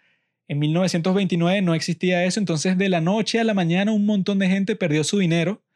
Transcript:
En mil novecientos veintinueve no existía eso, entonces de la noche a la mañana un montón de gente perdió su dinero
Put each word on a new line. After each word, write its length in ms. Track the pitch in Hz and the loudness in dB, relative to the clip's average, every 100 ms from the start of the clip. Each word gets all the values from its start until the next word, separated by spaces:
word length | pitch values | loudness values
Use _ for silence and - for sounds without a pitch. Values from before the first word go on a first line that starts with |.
| _ _ _ _ - | _ _ _ _ -8
En 100 | 143 | -4
mil 140 | 151 | 0
novecientos 420 | 165 185 175 175 | 0 0 0 0
veintinueve 460 | 185 190 175 170 196 | 0 0 0 0 2
no 140 | 180 | 0
existía 500 | 160 - 165 180 180 | 0 -2 -4 0 0
eso, 160 | 185 202 | 0 -2
entonces 380 | 190 160 185 185 | -2 -2 0 0
de 100 | 196 | 0
la 140 | 180 | 0
noche 380 | 160 214 214 226 | 0 0 0 0
a 40 | |
la 80 | 226 | 0
mañana 400 | 196 170 175 208 | 0 0 0 0
un 140 | 220 208 | 0 2
montón 320 | 208 185 196 | 0 0 0
de 100 | 190 | 0
gente 260 | 190 196 | 0 0
perdió 300 | - 175 151 | -2 0 0
su 140 | 147 208 | 0 0
dinero 440 | 175 170 165 220 _ | 2 2 0 -4 _